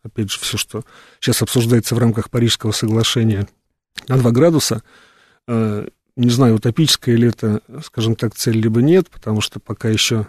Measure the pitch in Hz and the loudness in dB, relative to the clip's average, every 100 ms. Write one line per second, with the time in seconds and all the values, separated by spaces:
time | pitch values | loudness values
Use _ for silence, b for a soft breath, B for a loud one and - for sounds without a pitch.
0 | 110 - 101 - - 107 - 107 b b | -14 -8 -6 -6 -6 -6 -8 -10 b b
1 | b b - 120 110 127 117 120 - 113 | b b -4 -2 0 0 2 2 2 0
2 | 117 113 - 123 117 - 110 - 113 110 | 0 0 -4 0 0 0 -4 -4 -2 0
3 | 113 120 113 101 104 _ _ _ _ - | 0 0 0 0 -4 _ _ _ _ -16
4 | - 131 120 117 165 156 - 107 b b | -2 0 2 4 4 4 0 -4 b b
5 | b b b b - 117 110 104 - - | b b b b -6 -2 -2 -4 -8 -16
6 | _ - 120 120 127 110 120 113 156 - | _ -2 0 4 4 4 0 0 0 0
7 | - 117 120 - 110 107 - 127 160 - | 0 2 2 0 -2 -4 -6 -16 -12 -4
8 | 110 113 113 - - 110 110 113 135 185 | -2 -2 -4 -4 -2 0 0 2 4 2
9 | 175 - - 107 - - - 107 113 110 | 0 -6 -6 -4 -4 -8 -12 -8 -2 -2
10 | - 113 | 0 -2